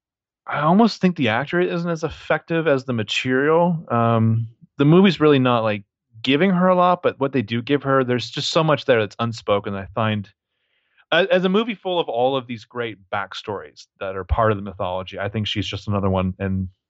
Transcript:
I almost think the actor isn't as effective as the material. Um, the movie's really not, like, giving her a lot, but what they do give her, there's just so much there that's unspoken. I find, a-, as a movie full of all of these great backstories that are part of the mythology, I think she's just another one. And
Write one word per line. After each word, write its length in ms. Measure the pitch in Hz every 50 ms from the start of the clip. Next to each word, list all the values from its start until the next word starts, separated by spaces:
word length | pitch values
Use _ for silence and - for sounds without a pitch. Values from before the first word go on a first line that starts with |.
| _ _ _ _ _ _ _ _ _
I 140 | - - 147
almost 400 | 147 160 180 214 233 208 - -
think 160 | 185 185 170
the 120 | 156 127 107
actor 280 | 110 123 147 - 175 175
isn't 300 | 180 180 180 170 170 175
as 160 | 165 160 165
effective 640 | 143 - - - - 160 156 - - 165 165 156 156
as 160 | 139 131 120
the 80 | 131
material. 960 | 120 113 104 - - - - 127 131 131 143 156 160 170 175 180 165 160 - -
Um, 580 | 120 117 117 117 117 113 113 113 113 117 113 113 - _ - - _
the 80 | - 143
movie's 340 | 147 165 185 202 190 147 143
really 200 | 151 151 143 135
not, 240 | 127 123 120 117
like, 220 | 110 110 104 101 101 _ _ _ _ _ 117 110
giving 300 | - 127 139 143 185 202
her 180 | 180 175 180 185
a 60 | 185
lot, 280 | 180 180 180 180 -
but 160 | - 120 - -
what 140 | 135 139
they 80 | 139 131
do 220 | 107 101 117 117
give 220 | 117 135 143 135 135
her, 200 | 139 135 135 131
there's 240 | 120 123 117 110 -
just 220 | - 147 - -
so 120 | - 165
much 220 | 160 156 143 - -
there 160 | - 123 113
that's 160 | 107 95 - -
unspoken. 560 | 117 117 113 - - 107 101 101 - 107 98
I 120 | 98 98 - -
find, 340 | 120 110 110 107 104 98 - _ _ _ _ _ _ _ _ _ _ _ _ _ _ _ -
a-, 160 | 156 170 196 175
as 140 | 180 190 180
a 20 | 185
movie 260 | 190 220 226 247 202
full 240 | - - 185 180 170
of 120 | 151 139
all 260 | 117 117 127 135 135
of 100 | 131 120
these 200 | 123 120 110 -
great 320 | _ - 120 117 113 101 98 95 _
backstories 760 | 107 101 98 95 - - - 110 101 90 78 71 64 - - _ _ -
that 160 | 101 95 95
are 100 | 95 92
part 280 | - - 117 110 107
of 60 | 104 98
the 40 |
mythology, 560 | 101 98 92 98 98 90 92 95 92 - 98 92
I 120 | 98 101
think 160 | 107 110 104
she's 200 | - - 104 90
just 220 | - 101 98 - 107
another 220 | 101 98 101 98
one. 240 | 95 95 92 92 92 -
And 300 | 98 95 95 95 95 92 - _ _